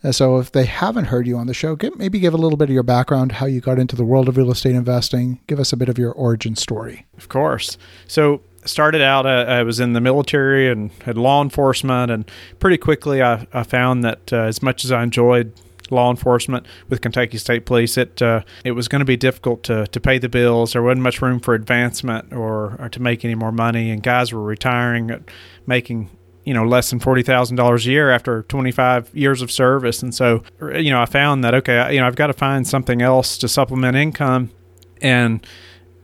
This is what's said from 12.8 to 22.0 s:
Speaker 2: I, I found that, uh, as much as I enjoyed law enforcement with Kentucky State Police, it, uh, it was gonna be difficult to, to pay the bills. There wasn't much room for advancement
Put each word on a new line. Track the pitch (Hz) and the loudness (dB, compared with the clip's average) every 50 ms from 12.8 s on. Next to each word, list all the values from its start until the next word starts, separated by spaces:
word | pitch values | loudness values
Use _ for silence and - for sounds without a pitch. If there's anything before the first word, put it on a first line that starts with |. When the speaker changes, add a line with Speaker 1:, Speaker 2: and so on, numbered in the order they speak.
| - - 151 - - 147 139 135 | 2 0 -2 0 0 -2 0 2
Speaker 2:
I, | 127 120 117 113 120 - - | 2 2 2 0 -4 -8 -6
I | 123 113 | -6 -6
found | - - 123 123 127 127 123 120 | -2 0 2 2 2 2 0 0
that, | 113 113 - - - | -2 -4 -6 -6 -4
uh, | 127 117 110 | -2 0 0
as | 110 113 - | 0 -2 -2
much | 135 131 127 - - | -2 -2 -2 -2 -2
as | 127 127 | -2 -2
I | 120 117 | 0 0
enjoyed | 120 113 120 120 123 123 120 120 113 - - - - - _ - - | 0 0 2 4 4 4 4 2 -2 -8 -20 -20 -20 -20 _ -10 -4
law | 131 123 123 123 | 0 2 2 2
enforcement | 123 123 - 127 123 120 - - 127 120 - - - - - - | 0 0 0 0 0 0 0 -4 -6 -8 -8 -12 -20 -18 -8 -6
with | 131 113 | -6 -4
Kentucky | - 120 - 131 120 113 117 | -4 -4 -2 -2 -2 -2 -4
State | 110 - - 120 117 - | -8 -4 -2 -2 -2 0
Police, | - 127 117 117 113 - | 0 0 2 2 2 0
it, | 131 123 - - - | -2 -2 -2 -2 -2
uh, | 120 117 113 110 - - - - - | 0 0 0 0 -2 -8 -16 -10 -6
it | 127 | -6
was | 120 120 120 - | -4 -4 -4 -2
gonna | - 139 139 | 0 0 2
be | 131 127 | 0 0
difficult | 120 135 131 - - - 123 117 - - | 2 2 0 0 0 -2 -4 -4 -4 -4
to, | - 113 110 104 | -4 -2 -2 -2
to | - - 117 | -4 -6 -2
pay | - - 131 | 0 0 0
the | 127 127 | 0 0
bills. | 120 127 123 120 120 117 117 117 117 - | -2 0 2 2 4 4 2 0 0 0
There | 123 117 | 0 2
wasn't | 123 127 131 | 2 2 2
much | 127 127 - - | 0 -2 -2 0
room | 135 127 127 120 | -2 -2 -2 -2
for | - - 117 | 0 0 0
advancement | 110 110 - 123 120 123 120 - - | 0 0 0 0 0 0 -2 -4 -6